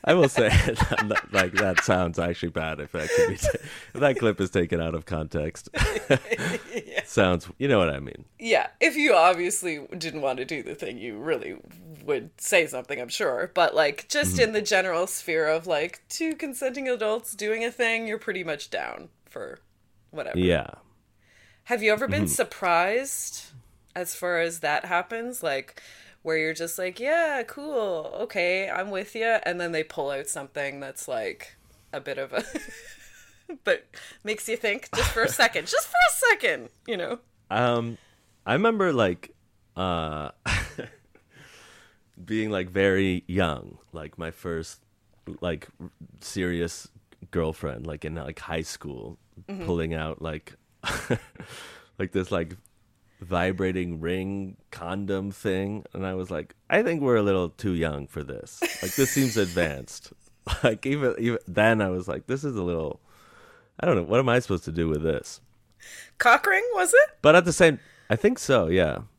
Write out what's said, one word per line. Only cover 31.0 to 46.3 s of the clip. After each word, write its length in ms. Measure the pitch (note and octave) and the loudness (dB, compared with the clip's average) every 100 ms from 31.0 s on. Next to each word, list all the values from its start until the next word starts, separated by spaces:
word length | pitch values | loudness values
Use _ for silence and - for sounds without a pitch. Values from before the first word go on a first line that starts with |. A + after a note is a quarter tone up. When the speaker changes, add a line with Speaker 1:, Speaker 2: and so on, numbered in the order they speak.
| - | -6
Speaker 2:
like, 500 | A#2+ G2+ - - - _ _ _ | -4 -4 -8 -16 -20 _ _ _
a 80 | C#3+ | -10
bit 180 | C#3 C3+ | -8 -6
of 140 | C3+ | -4
a, 100 | - A#3 - - - - - | -4 -4 -10 -12 -16 -20 -20
<laughs> 600 | - - - _ - D#4 | -20 -20 -20 _ -18 -6
that 220 | - F3 - - - - | 0 0 -2 -20 -20 -12
makes 240 | G#3 G#3+ - | -8 -6 -4
you 80 | A3 | -2
think 320 | A3 G3+ - - | -2 -2 -4 0
just 160 | B3 | 0
for 100 | A3+ | 2
a 60 | C4+ | 0
second, 400 | - A#3+ - D#3+ | 4 2 2 0
just 180 | C5 - | -2 2
for 80 | F5 F5+ | 4 4
a 20 | - B4 | 4 4
second, 400 | G#4 G#3+ C#3 A#2 _ - | 4 2 0 -6 _ -6
you 80 | G3+ | -4
know? 240 | - A#3+ _ _ _ | -4 -6 _ _ _
Speaker 1:
Um, 480 | G#2+ B2 A#2+ A#2 A2+ _ _ _ _ | 2 4 2 -2 -8 _ _ _ _
I 100 | - | 0
remember, 380 | C3 A3+ A3 F#3 | 2 4 4 2
like, 380 | C3 G2 F2+ - _ _ _ _ - | 4 2 2 -10 _ _ _ _ -4
uh, 540 | F#2 E2+ D#2+ D2+ D2 _ | -2 0 -2 -6 -8 _
<laughs> 1800 | - - - - A#2 - _ _ _ - - - - - - _ _ - | -4 -4 -4 -10 -14 -16 _ _ _ -20 -20 -20 -20 -20 -20 _ _ -20
being, 260 | F2 A2 G#2+ | -4 -2 -2
like, 200 | G2 F#2 | -2 -2
very 540 | F#2+ G2 F#2+ F#2+ F2+ - | 2 4 4 2 0 -2
young, 520 | F2+ E2+ C2+ G1+ - _ | 0 0 0 -10 -20 _
like, 260 | D#2+ D2+ - | -14 -14 -10
my 120 | E2 | -10
first, 500 | - F2+ E2 D#2+ - _ _ _ _ - - | -8 -6 -6 -8 -16 _ _ _ _ -16 -6
like, 280 | F2 D#2+ - _ | -6 -6 -10 _
r-, 100 | E2+ _ - - | -18 _ -20 -18
serious 680 | - | -10